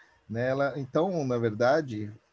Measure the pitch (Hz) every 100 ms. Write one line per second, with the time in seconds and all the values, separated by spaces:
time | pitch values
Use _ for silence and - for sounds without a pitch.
0 | _ _ - 110 127 135 139 139 135 151
1 | 185 170 135 123 117 107 123 156 139 107
2 | 104 110 _